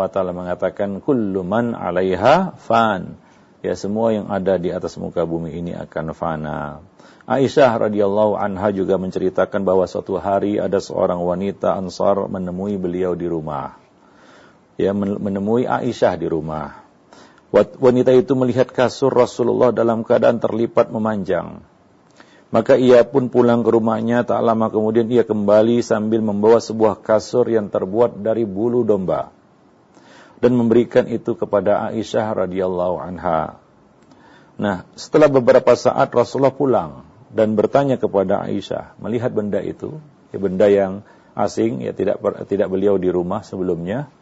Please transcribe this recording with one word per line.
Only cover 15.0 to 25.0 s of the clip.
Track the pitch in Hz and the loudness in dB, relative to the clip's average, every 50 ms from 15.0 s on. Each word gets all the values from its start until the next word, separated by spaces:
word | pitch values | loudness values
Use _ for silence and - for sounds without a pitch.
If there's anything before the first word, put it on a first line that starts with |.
| 101 98 104 | -4 -4 -4
menemui | 98 104 101 98 98 98 107 113 123 127 | -4 -6 -6 -4 -4 -2 0 0 0 0
Aisyah | - 127 123 120 123 110 - 127 104 90 82 | -2 -2 -4 -4 -6 -2 0 0 0 0 -2
di | 85 | -4
rumah. | 80 82 80 78 80 76 78 73 - - - - _ _ _ _ _ - - - - _ _ _ _ - | -4 -2 -4 -4 -6 -8 -8 -10 -10 -14 -18 -20 _ _ _ _ _ -20 -20 -20 -20 _ _ _ _ 2
Wat-, | 104 104 - - - | 2 2 2 0 2
wanita | 131 123 123 127 123 131 | 2 4 4 4 4 6
itu | 127 127 123 - 135 | 6 4 4 2 0
melihat | 131 127 123 113 131 123 | 0 0 0 2 0 0
kasur | - - - 127 110 - - 139 131 - | 0 0 0 0 0 0 0 0 2 4
Rasulullah | 123 123 110 - - 123 120 107 107 123 120 | 2 2 2 0 -2 -2 0 2 4 2 2
dalam | 107 117 113 117 113 113 113 | 2 2 0 0 0 -2 0
keadaan | - 117 117 117 123 120 107 117 | 0 2 4 4 2 2 0 -2
terlipat | 107 104 113 117 113 - 117 120 - | -4 -2 -2 -4 0 2 2 0 2
memanjang. | 123 113 110 110 110 101 92 92 92 82 85 82 80 - - _ _ _ _ _ _ _ _ _ _ - - _ _ _ _ _ | -2 -4 -4 -2 -4 -4 -4 -2 -4 -4 -4 -8 -14 -18 -20 _ _ _ _ _ _ _ _ _ _ -20 -20 _ _ _ _ _
Maka | - 113 107 - 139 | -2 0 4 4 4
ia | 120 127 123 123 120 117 | 6 6 8 8 8 6
pun | - - 139 127 117 | 4 2 0 0 2
pulang | - 123 120 120 117 120 110 | 2 4 4 4 4 4 4
ke | 113 | 4
rumahnya, | 113 117 110 113 110 110 110 113 120 120 120 | 4 4 2 0 0 -2 -2 0 0 0 0
tak | - 107 113 117 | 0 0 0 2
lama | 117 110 110 113 | 2 2 2 0
kemudian | 107 - 110 107 110 110 120 | 0 0 0 0 2 2 0